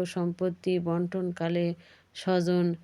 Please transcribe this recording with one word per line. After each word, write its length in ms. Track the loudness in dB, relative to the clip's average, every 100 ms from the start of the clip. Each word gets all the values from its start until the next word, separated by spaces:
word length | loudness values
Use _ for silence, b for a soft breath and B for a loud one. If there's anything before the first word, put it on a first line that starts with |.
| -2
সম্পত্তি 720 | -2 -2 -2 -4 -2 -2 0
বন্টনকালে 960 | 0 0 0 -2 -4 -2 -2 0 0 -4 b b b
স্বজন, 600 | -8 2 2 4 2 2 0